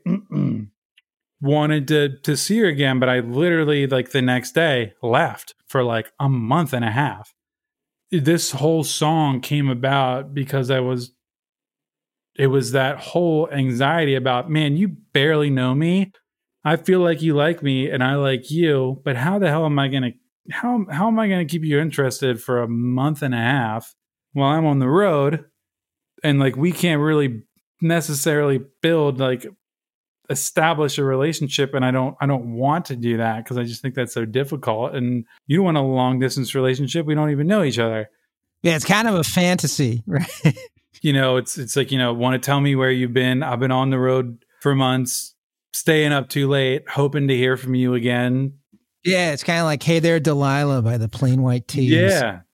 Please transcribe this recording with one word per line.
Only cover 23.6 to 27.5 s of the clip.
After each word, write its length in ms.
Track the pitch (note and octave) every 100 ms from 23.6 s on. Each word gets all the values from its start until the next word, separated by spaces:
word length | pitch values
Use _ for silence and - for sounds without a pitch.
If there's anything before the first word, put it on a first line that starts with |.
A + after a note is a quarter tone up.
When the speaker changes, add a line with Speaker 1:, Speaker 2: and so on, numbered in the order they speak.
| A2+ G#2+ - _ _ _ _
Speaker 1:
while 240 | C#3+ C#3 D#3
I'm 100 | D#3
on 120 | C#3
the 100 | B2+
road?" 560 | E3 G3+ D3 C#3 D#3 - _ _ _ _ _ _ -
And, 160 | D3+ C#3
like, 180 | C3+ C3
we 160 | E3+
can't 300 | E3+ F3 D3+
really 400 | D3+ D3+ C#3 A2+ -